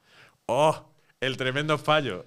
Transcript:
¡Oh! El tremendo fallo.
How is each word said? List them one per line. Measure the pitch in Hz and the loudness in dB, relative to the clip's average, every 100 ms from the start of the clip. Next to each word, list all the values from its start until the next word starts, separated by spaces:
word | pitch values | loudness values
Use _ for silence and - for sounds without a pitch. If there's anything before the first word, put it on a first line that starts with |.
| _ - - _ - | _ -20 -20 _ -2
¡Oh! | 123 156 - - _ _ - | 2 2 0 -6 _ _ -6
El | 131 123 | -6 -2
tremendo | 127 135 151 151 | -2 -2 0 -2
fallo. | 151 151 131 90 | 2 2 0 -6